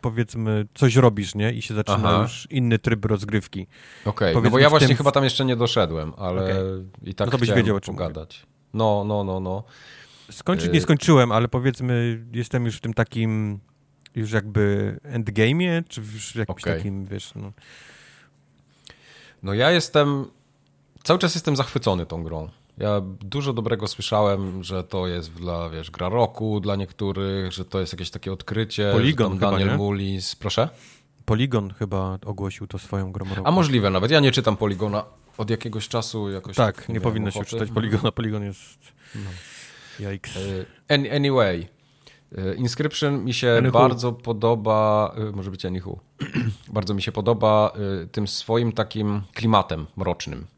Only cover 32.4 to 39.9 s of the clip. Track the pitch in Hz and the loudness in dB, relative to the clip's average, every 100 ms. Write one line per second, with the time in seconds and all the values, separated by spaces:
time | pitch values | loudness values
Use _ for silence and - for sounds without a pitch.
32.4 | 98 - 101 98 - 98 95 95 95 95 | -6 -6 -10 -10 -6 -4 -4 -6 -6 -2
33.4 | 95 180 160 127 101 95 107 156 139 127 | 2 4 4 4 4 2 4 4 4 4
34.4 | 113 98 107 95 104 104 - - _ - | 0 2 0 0 -2 -2 -6 -16 _ -8
35.4 | 107 113 117 110 - 120 110 110 101 98 | -4 -2 -4 -8 -4 -4 -4 -4 -6 -6
36.4 | 95 98 113 - - 113 117 110 104 104 | -6 2 2 0 -6 -2 0 0 -2 -4
37.4 | 101 117 110 110 110 104 113 - 110 107 | -6 -4 -2 -2 0 0 0 -2 -4 -4
38.4 | 101 95 - - - _ - 110 101 90 | -6 -10 -16 -20 -20 _ -16 -12 -12 -12
39.4 | - - - - - | -16 -18 -18 -20 -20